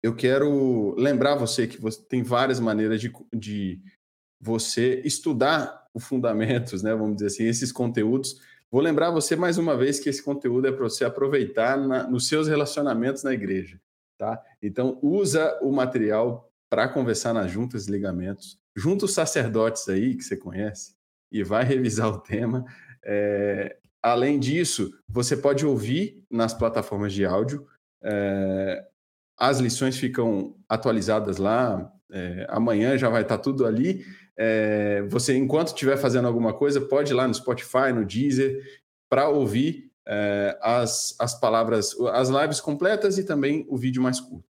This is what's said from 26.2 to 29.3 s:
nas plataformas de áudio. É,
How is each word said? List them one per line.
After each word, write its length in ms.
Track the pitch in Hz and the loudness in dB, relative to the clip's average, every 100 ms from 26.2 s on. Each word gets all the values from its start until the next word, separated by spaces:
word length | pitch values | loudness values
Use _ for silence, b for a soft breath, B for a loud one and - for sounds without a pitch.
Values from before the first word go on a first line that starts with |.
| _ | _
nas 240 | 117 113 | -2 -2
plataformas 580 | 113 117 113 101 101 104 | 0 -2 -2 -4 -4 -4
de 120 | 98 | 0
áudio. 420 | 92 95 127 143 139 b _ _ | 0 2 0 -4 -12 b _ _
É, 840 | - 104 101 98 95 95 98 - - _ _ _ _ | -6 -2 -2 -2 -2 -2 -2 -6 -12 _ _ _ _